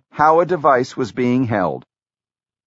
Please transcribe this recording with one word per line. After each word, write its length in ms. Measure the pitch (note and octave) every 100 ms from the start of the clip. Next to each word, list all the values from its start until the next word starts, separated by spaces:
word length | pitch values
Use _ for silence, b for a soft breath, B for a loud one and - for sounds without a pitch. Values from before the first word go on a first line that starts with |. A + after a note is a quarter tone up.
| _
how 300 | - D3+ E3
a 60 | F3
device 500 | F3 D3 B2+ C3 -
was 160 | A#2
being 320 | B2+ B2 B2+
held. 400 | A#2+ G#2+ F2 B1+ - _ _ _ _ _ _ _